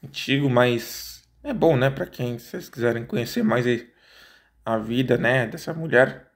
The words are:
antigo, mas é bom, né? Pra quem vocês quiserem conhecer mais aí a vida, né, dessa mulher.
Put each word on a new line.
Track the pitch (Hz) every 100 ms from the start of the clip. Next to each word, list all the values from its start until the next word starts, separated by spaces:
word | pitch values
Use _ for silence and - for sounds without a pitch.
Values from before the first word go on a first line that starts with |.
antigo, | - - - 135 143
mas | 120 123 120 - - - - _ _
é | 285
bom, | 233 165 139
né? | 131
Pra | 135 175
quem | - 123 120
vocês | - 185 -
quiserem | - 117 117 120
conhecer | 190 120 -
mais | 220 127 120
aí | 117 - _ _ - - _ _ _ -
a | 113
vida, | 110 120 131 120
né, | 113 131 113
dessa | 165 -
mulher. | 160 160 123 131 - -